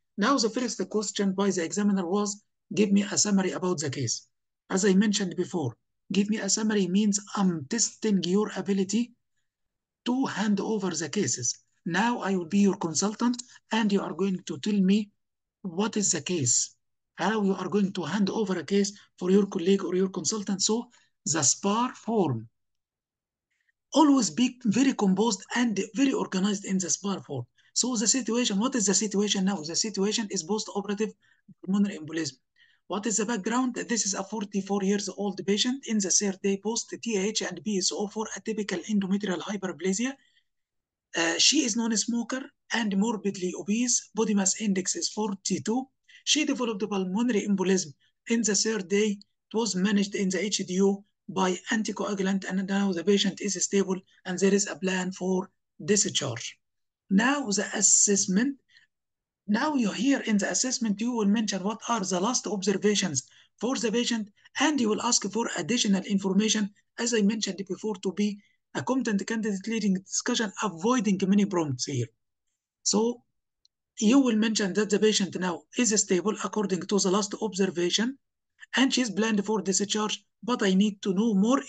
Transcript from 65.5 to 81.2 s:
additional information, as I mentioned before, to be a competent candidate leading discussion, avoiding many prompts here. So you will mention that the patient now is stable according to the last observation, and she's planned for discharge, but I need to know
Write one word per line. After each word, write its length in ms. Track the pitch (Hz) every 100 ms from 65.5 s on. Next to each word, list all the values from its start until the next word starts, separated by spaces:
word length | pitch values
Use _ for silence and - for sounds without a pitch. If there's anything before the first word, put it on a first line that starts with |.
| -
additional 460 | 156 240 214 190
information, 640 | - 202 190 190 220 214 202 - _ -
as 160 | 233
I 80 | 233
mentioned 400 | 202 226 202 180 196
before, 260 | 185 214 196
to 100 | 196
be 280 | 175 208 208 - _ _
a 80 | -
competent 420 | - 262 240 196
candidate 440 | - 226 214 196 220
leading 260 | 226 208
discussion, 560 | 185 - - - 240 220 -
avoiding 560 | 214 165 202 254 214 185 185
many 160 | 202
prompts 400 | 202 180 156 127
here. 240 | - 135 117 _ _ _ _ _ _ _
So 400 | - 202 226 240 _ _ _ _ _ _ _ -
you 180 | 214 277
will 160 | 254
mention 380 | 214 226 220 202
that 180 | 185 208
the 80 | 202
patient 400 | 214 208 185 165
now 240 | 185 165 - -
is 160 | 240
stable 400 | 208 - 185 180 -
according 380 | 196 214 202 185
to 180 | - 202
the 140 | 190
last 200 | 190 202 -
observation, 800 | 220 185 190 160 175 190 233 277 _ _ _ _ -
and 180 | - 262
she's 180 | - 247
planned 340 | 175 220 214 196
for 160 | 214
discharge, 640 | 185 185 202 214 208 - _ _
but 180 | 196 240
I 100 | 202
need 260 | 190 214 202
to 120 | 214
know 200 | 180